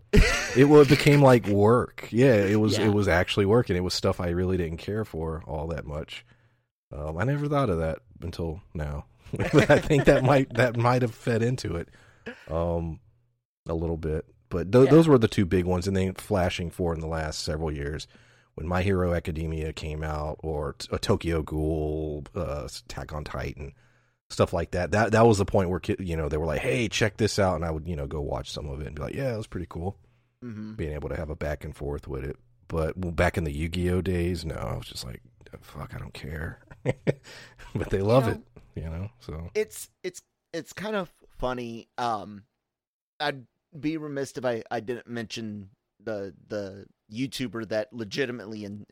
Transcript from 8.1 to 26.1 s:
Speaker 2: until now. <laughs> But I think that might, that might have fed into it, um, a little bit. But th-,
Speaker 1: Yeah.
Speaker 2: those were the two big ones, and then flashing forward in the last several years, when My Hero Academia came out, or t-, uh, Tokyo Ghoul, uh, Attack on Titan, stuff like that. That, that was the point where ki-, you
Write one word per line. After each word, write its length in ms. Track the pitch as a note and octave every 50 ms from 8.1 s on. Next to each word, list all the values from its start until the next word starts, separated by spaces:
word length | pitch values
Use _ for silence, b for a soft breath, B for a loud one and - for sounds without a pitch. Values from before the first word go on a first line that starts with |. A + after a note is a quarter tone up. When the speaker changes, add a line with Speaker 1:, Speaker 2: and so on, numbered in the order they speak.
| - -
Speaker 2:
until 400 | - E2+ - - E2+ E2 D#2+ F#2 - - -
now. 320 | E2 D2+ D2 D2 C#2+ - _ _ _
<laughs> 180 | - - - - - F3
But 180 | - D3 - -
I 100 | D3 F#3
think 260 | - - D#3 C#3 -
that 180 | - C#3+ B2+ C3
might, 300 | B2+ D3 C3+ C3+ - -
that 240 | A2+ B2+ B2 A2+
might 240 | A#2 A#2 A#2+ B2+ B2+
have 120 | B2+ A2+ -
fed 280 | - - C3 A#2 A2 A#2
into 320 | B2 C3 - - F2+ E2+
it, 140 | E2+ - - B B B B B B B B B3+ B B -
um, 520 | D#2 E2 E2+ F2 E2+ E2+ E2+ E2 D#2+ - _ _ _ _ _ _ _ _ _ _ _ _ -
a 60 | E2 E2
little 240 | E2 E2+ E2 E2
bit. 280 | D#2+ D#2+ D#2 D#2 D#2+ - _ _ _ _
But 240 | - - E2+ E2 F#2+
th-, 140 | G#2+ B2+ C3
Speaker 1:
Yeah. 60 | C3+
Speaker 2:
those 180 | C#3+ D#3+ E3 D#3+
were 80 | C#3
the 100 | A#2+ A2
two 180 | G#2 - G#2+ G2+
big 200 | E2+ G2 F#2 F2
ones, 220 | F2+ F#2 F2+ F2 G2
and 60 | G2
then 160 | F#2+ F#2+ F#2+ F#2
flashing 560 | - - - G#2+ F#2 F2 F#2 - - F2 E2
forward 260 | - - F2+ E2+ E2
in 60 | D#2+
the 60 | D#2+
last 320 | D#2+ E2 D#2+ D#2 D#2 D2+ -
several 280 | - E2+ D#2 D2+ E2 D#2
years, 380 | D2 D2 C#2+ C#2+ D#2 C#2 - b b b b b b b b b b
when 120 | - D#2
My 160 | E2 F2+ F#2
Hero 320 | F#2 G2+ G2 F2+ F2+ F2 E2+
Academia 600 | E2+ - F#2 D#2 D#2 E2 D#2+ D#2+ D#2+ D#2 D#2+ D2+
came 300 | - - D#2 D2+ D#2 D#2+
out, 340 | D#2 D2+ D2+ D2+ D#2 - -
or 360 | - D#2+ D#2 D2+ D2 C#2 - -
t-, 80 | - -
uh, 100 | - -
Tokyo 400 | - - G#2 - - E2 E2 D#2+
Ghoul, 800 | D2+ - D#2 D#2 D#2 D#2 E2 D#2 D2+ D2+ D2+ D#2 D#2 D2+ D2+ D2+ - - -
uh, 360 | - E2 - C#2+ D2 D2 - - - -
Attack 260 | - - C#2+ C#2 -
on 140 | D2+ D2+ D2
Titan, 480 | - - C2 B1+ C#2 C#2 C2+ C#2 C#2 - _ _ _ _ _ _ _ _ _ _ -
stuff 240 | - - G#2 - -
like 180 | E2+ E2+ -
that. 200 | - F2+ F2+ D#2
That, 200 | F#2 G#2 A#2 G2+
that 160 | A2 A2 A#2
was 100 | A#2 G#2+
the 80 | G2 G2
point 240 | - - G2+ F#2 F2
where 100 | F#2 -
ki-, 160 | - - G#2 -
you 160 | G2 F2